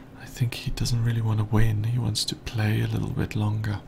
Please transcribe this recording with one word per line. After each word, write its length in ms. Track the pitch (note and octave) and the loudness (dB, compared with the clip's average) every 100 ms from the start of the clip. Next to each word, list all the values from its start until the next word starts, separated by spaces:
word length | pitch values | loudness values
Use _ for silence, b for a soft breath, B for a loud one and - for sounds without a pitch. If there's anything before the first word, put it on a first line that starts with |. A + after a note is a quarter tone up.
| B - | B -18
I 40 | - | -12
think 280 | - A#2+ | -4 -2
he 160 | - - | -2 -4
doesn't 320 | - - A#2+ | -2 0 2
really 160 | A#2 A#2 | 2 2
want 180 | A2 G#2+ | 2 0
to 60 | |
win. 400 | G#2+ G#2+ A2 G#2 | 2 6 6 4
He 140 | A2 B2 | 0 0
wants 260 | A2+ G#2+ - | 0 -2 -2
to 100 | - | -6
play 440 | - A2+ G#2+ A2 | -6 -2 2 2
a 60 | A2+ | 0
little 240 | G#2+ G#2+ | 0 -2
bit 240 | A#2+ A2 | -2 -2
longer 460 | G#2+ G#2+ G#2+ G#2+ G#2 | 0 0 0 -2 -4